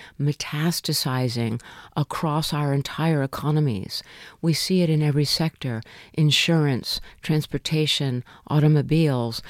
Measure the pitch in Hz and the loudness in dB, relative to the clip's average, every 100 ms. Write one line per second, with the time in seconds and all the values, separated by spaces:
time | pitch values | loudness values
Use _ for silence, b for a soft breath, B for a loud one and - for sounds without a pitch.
0 | B B 143 147 - 147 165 - - 147 | B B -2 -2 -6 -2 -2 -2 -2 -2
1 | 139 127 127 117 113 117 B B B - | -2 -2 -2 -2 -2 -4 B B B -4
2 | 147 - 165 147 156 147 143 139 - - | -4 -2 -2 -2 -2 -2 0 0 -2 -2
3 | 160 151 135 - 160 151 147 98 - - | 0 0 0 -4 0 2 0 -2 -6 -12
4 | - B B B 165 151 - 185 170 156 | -14 B B B -2 0 0 2 2 2
5 | 151 143 143 - 160 - 135 113 - B | 2 2 2 0 -2 -4 -8 -6 -10 B
6 | B - 151 - - 165 147 123 - - | B 0 2 4 2 2 2 0 -2 -8
7 | B B - 156 - 143 - 156 151 - | B B -2 -2 -2 -6 -2 0 0 0
8 | 143 123 - B - 151 151 151 131 156 | -2 -4 -6 B -2 4 6 6 4 2
9 | 156 127 117 117 | 2 2 -2 -6